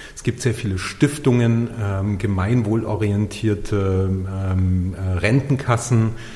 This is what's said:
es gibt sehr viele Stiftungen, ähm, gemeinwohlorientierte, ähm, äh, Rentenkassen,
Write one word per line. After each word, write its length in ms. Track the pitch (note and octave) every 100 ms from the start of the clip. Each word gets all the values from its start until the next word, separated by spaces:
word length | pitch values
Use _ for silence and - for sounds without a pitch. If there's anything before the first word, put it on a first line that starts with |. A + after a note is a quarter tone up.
| - -
es 80 |
gibt 180 | - -
sehr 140 | - -
viele 240 | G#2+ F#2
Stiftungen, 880 | - - D3 D3 C3+ A#2+ A#2 A#2 A#2 A2+
ähm, 380 | G2+ G2 G2+ G2
gemeinwohlorientierte, 1900 | G#2 F#2+ F#2+ B2+ G#2 G#2+ - G#2 G#2 G2+ G#2 - A2 G2+ - G#2 F#2+ F#2+ F#2+
ähm, 880 | F#2+ F#2+ F#2+ F#2+ F#2 F#2 F#2 F2+ F#2+
äh, 240 | F#2 F2+
Rentenkassen, 960 | G2+ C3+ C3+ C3 - A#2 - A#2 A2 - -